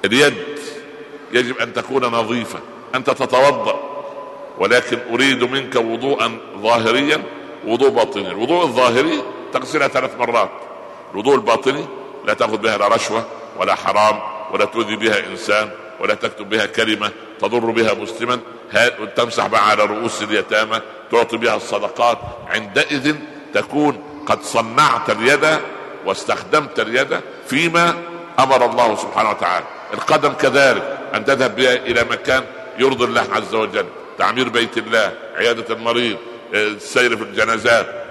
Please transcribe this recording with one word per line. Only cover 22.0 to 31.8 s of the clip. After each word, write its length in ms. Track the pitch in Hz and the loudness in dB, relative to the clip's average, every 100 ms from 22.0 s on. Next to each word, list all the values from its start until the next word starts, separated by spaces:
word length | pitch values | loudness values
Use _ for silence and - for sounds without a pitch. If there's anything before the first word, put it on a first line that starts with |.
| 120 113 - - - | 2 2 -4 -14 -4
عندئذ 680 | 101 107 98 147 147 135 151 - - - | -4 0 0 0 0 0 -2 -6 -16 -4
تكون 680 | 101 110 139 147 120 - - - | -2 0 2 2 0 -8 -12 -2
قد 160 | 110 | -2
صنعت 680 | - 117 113 117 151 120 - | 0 -2 0 4 4 4 0
اليد 480 | 107 117 143 156 156 - - - - 92 | 2 4 4 4 2 -2 -12 -14 -8 -4
واستخدمت 760 | 98 - 110 - 156 139 - | -4 -2 -4 0 0 0 -4
اليد 400 | 110 120 135 180 - - - | 0 0 0 -2 -6 -16 -4
فيما 460 | 131 165 165 170 165 - - - - | 0 2 4 2 0 -8 -14 -8 0
أمر 260 | 131 131 | 4 4
الله 320 | 120 117 117 104 | 4 4 2 2
سبحانه 340 | - 98 110 | -2 0 0
وتعالى. 340 | 104 87 90 82 - - | 2 0 -2 -4 -14 -10
القدم 380 | 107 - 151 143 | -6 0 2 2
كذلك، 680 | 135 139 123 135 110 85 - - | 2 2 6 6 4 -2 -8 -6
أن 100 | 107 | -4
تذهب 320 | 107 135 127 107 | 0 2 2 2
بها 180 | 127 | 2
إلى 300 | 127 | 2